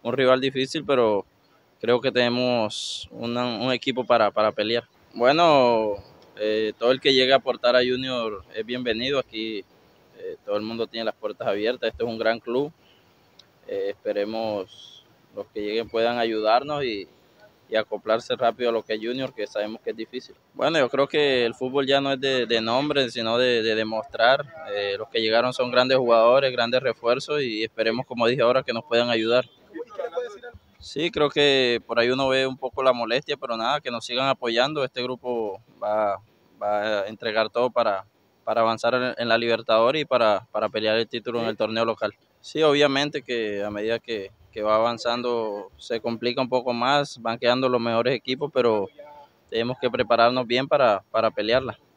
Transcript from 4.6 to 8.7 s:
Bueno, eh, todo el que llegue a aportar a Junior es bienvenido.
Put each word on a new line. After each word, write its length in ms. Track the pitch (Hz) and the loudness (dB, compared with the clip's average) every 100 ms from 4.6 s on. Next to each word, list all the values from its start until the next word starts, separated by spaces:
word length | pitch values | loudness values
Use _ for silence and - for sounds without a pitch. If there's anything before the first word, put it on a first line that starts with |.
| 104 117 117 _ _ | -2 -2 -6 _ _
Bueno, 840 | 107 123 156 170 143 123 113 107 101 - - - - | 0 2 6 6 6 6 4 0 -4 -10 -20 -20 -4
eh, 360 | 107 107 110 - | -2 0 -2 0
todo 140 | 117 | 0
el 80 | 135 | 2
que 140 | 147 | 4
llegue 200 | 131 127 | 4 4
a 40 | 135 | 4
aportar 380 | 131 117 123 123 | 2 0 2 4
a 40 | |
Junior 640 | 123 127 131 127 113 101 - | 2 -2 -4 -4 -6 -8 -12
es 120 | 107 | -12
bienvenido. 540 | 110 | -8